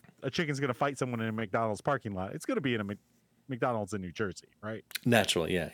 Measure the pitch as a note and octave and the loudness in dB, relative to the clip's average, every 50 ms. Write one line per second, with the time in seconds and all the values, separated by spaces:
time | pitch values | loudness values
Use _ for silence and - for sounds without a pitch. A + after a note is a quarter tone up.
0 | - - _ _ - C3 - - E3+ D3 C#3+ C3+ C#3+ C3 A#2+ - C#3+ C#3+ C#3 - | -18 -20 _ _ -8 -4 -2 -2 -2 0 0 0 0 0 2 2 0 0 2 -2
1 | C#3 B2+ A#2+ A2+ A2+ A2+ A2 A2 A2+ G2+ - A#2+ A2+ A2 G#2 F#2+ - - C#3+ B2+ | -2 -2 0 -2 -2 -2 0 -2 -2 0 2 2 2 2 0 0 0 0 0 0
2 | - G#2 G2 F#2 F#2 G2+ - E3 - - C4+ A3 C#3 C3 A#2+ A2 G#2 G2 G#2 - | -2 -4 -4 -2 -4 -4 -6 -6 -4 -2 -2 0 2 2 0 0 0 -4 -6 -8
3 | _ _ _ _ _ _ _ _ _ - C3 A#2 C#3 B2+ A#2+ A2 G#2 F#2 G#2+ G2+ | _ _ _ _ _ _ _ _ _ -8 -4 0 0 0 0 0 -2 -2 -4 -4
4 | F#2 F2+ E2 - A2 F#2+ E2+ - - _ _ _ - G#2+ A2 G#2+ - _ - - | -4 -6 -4 -2 -2 -2 -2 -8 -16 _ _ _ -10 -8 -8 -8 -12 _ -12 -2
5 | - B2 A#2+ G#2+ G2+ - - F2 D#2+ - F2+ F2 D#2+ D#2 | 2 6 6 6 6 4 2 2 2 2 2 0 0 -2